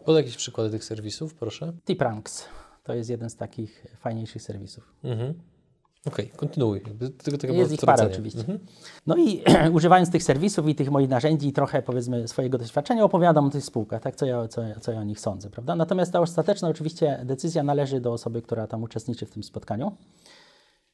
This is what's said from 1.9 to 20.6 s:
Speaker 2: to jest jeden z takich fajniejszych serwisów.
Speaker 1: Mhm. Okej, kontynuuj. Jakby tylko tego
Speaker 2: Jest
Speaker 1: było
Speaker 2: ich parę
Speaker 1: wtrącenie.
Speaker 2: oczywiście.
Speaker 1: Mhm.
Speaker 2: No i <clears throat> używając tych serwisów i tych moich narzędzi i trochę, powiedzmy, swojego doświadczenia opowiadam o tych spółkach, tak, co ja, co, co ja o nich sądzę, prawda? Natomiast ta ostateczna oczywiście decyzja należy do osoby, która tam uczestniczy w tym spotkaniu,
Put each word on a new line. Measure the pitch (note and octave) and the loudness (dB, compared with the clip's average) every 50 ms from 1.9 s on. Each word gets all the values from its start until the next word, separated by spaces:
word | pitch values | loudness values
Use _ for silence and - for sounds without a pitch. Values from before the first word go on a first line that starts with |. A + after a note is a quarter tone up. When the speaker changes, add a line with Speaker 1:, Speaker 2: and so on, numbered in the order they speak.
| E3+ - C3+ A#2 G#2+ G#2+ - - - - - - - - - _ _ _ _ | -2 0 0 -2 -2 -6 -10 -12 -14 -14 -14 -16 -18 -20 -20 _ _ _ _
Speaker 2:
to | - A#2 | -8 -6
jest | A#2+ A2 A#2 | -6 -4 -6
jeden | A#2+ A2+ A#2 A2+ | -6 -6 -6 -10
z | - | -10
takich | - C#3+ B2 - A#2+ A2 G#2 _ _ - - - | -10 -12 -10 -8 -10 -12 -12 _ _ -20 -20 -20
fajniejszych | - - B2 A2+ A2+ A2+ - - A2+ | -10 -8 -6 -6 -6 -8 -10 -12 -14
serwisów. | - - G#2+ G2+ G2 G2+ - A#2 - _ _ _ - | -12 -12 -12 -12 -12 -14 -18 -20 -20 _ _ _ -8
Speaker 1:
Mhm. | C3 A#2+ G#2+ A#2+ C#3 E3 E3+ - _ _ _ _ _ _ _ _ _ _ _ - | -6 -4 -4 -4 -6 -6 -10 -12 _ _ _ _ _ _ _ _ _ _ _ -10
Okej, | D3+ - - G#2 - - | -8 -6 -6 -8 -8 -8
kontynuuj. | - D3 D3 - D#3 B2 A2 G2+ G2 - | -6 -6 -4 0 0 0 0 0 -2 -8
Jakby | A2 G#2 A2 B2+ C3+ | -10 -10 -8 -10 -10
tylko | - _ - D3+ C#3+ C#3+ | -10 _ -6 -4 -4 -4
tego | - B2+ E3 | -2 0 2
Speaker 2:
Jest | F3+ F#3 - | 2 2 2
Speaker 1:
było | D3+ | 2
Speaker 2:
ich | C#3+ | 2
parę | - - C#3 | 4 6 6
Speaker 1:
wtrącenie. | A#2+ G#2+ G2 F#2+ | 6 6 4 2
Speaker 2:
oczywiście. | F#2+ G#2+ G#2+ - A#2 | -2 -6 -6 -6 -6
Speaker 1:
Mhm. | A2 D3 G3+ - - - - - - - - - - | -4 -4 -6 -6 -8 -14 -20 -20 -20 -20 -20 -8 -2
Speaker 2:
No | D3+ E3 | 2 4
i | F4 E4 A#3+ F#3+ - - F3+ - | 4 6 4 4 2 6 8 8
<clears throat> | E3+ D3+ E3 E3+ | 8 8 6 4
używając | D#3 D#3+ E3+ F3+ F#3 F3 F3 | 6 6 8 8 8 6 4
tych | F3 D#3+ - | 2 0 2
serwisów | - - C#3 F3+ G#3 - F3 D3+ | 2 2 2 2 0 0 2 0
i | D#3 C#3+ | 0 2
tych | - C#3 C#3 | 0 0 2
moich | C#3+ C#3 C#3 C3 | 4 2 4 4
narzędzi | C3 A#2+ C3+ D3+ D#3+ C#3+ C#3+ | 2 2 2 2 2 2 2
i | C#3+ C#3 | 0 0
trochę, | D3+ C#3 - - C3+ | 0 0 2 0 -2
powiedzmy, | - - B2 B2+ A#2+ B2 B2 A#2+ A2+ | -2 0 -4 -2 -2 -2 -4 -4 -4
swojego | A2+ - - C3 B2+ C3 | -4 -4 -2 -2 0 -2
doświadczenia | A#2+ A#2 A2+ - D3 C#3+ - A#3+ A3+ G#3 | -2 -4 -2 -4 -4 0 0 2 4 4
opowiadam | F3+ - E3+ F3 F3 D#3+ D3+ C#3+ | 4 4 4 6 6 6 6 4
o | C#3 | 4
tych | C#3+ C#3+ C3 | 0 -2 -6
spółkach, | - - A#2+ G#2+ - B2 A2+ | -4 -4 -6 -4 -4 -6 -6
tak, | - C#3 - | -6 -8 -4
co | - D3 | -4 -2
ja, | C3 B2 A#2+ A2+ | -2 -2 -2 -4
co, | A2+ - A#2 A2+ A2 G#2+ A2 | -4 -6 -6 -6 -6 -8 -8
co | - B2 | -8 -8
ja | A2+ A2 | -6 -6
o | G#2 | -6
nich | G#2 G#2 - | -6 -8 -6
sądzę, | - A2 F#2+ G2 G#2 A2+ | -6 -6 -6 -6 -12 -14
prawda? | - - A#2+ C#3+ F3 | -14 -10 -6 -4 -2
Natomiast | E3+ D#3+ E3 G3 F#3 F3 F3+ F3+ | -2 0 0 0 0 0 0 2
ta | F3 | 2
ostateczna | E3+ E3+ - - D3+ G3+ G3+ G3+ F3+ D#3+ | 0 2 0 -2 0 0 0 0 0 -2
oczywiście | D3+ - D3+ D#3 D#3 - E3 D3 C3+ - B2+ | -2 -2 -4 -6 -2 0 0 0 0 -2 -4
decyzja | B2+ C3+ - - E3 D#3+ D#3+ C#3 | -6 -6 -4 -4 -2 -2 0 0
należy | C#3+ C#3+ D3 C#3+ C3 C3+ B2+ | 2 2 0 0 0 -2 -2
do | A#2+ A#2+ A#2 | -2 -2 -4
osoby, | A2+ - A#2 A#2 A#2 | -4 -6 -6 -6 -6
która | - - A#2 A2+ A2 | -4 -4 -6 -4 -4
tam | - - A2 A#2 | -6 -6 -8 -8
uczestniczy | A2+ - A2+ - B2 A2+ - G#2+ | -6 -8 -8 -6 -6 -6 -8 -8
w | - | -12
tym | - G#2+ G#2 | -12 -14 -14
spotkaniu, | - - G#2 - - G#2+ G#2+ C#3+ G#3 G#3 - - _ _ _ _ - - - _ _ _ _ | -12 -12 -14 -8 -6 -6 -4 -4 -6 -8 -10 -20 _ _ _ _ -20 -20 -20 _ _ _ _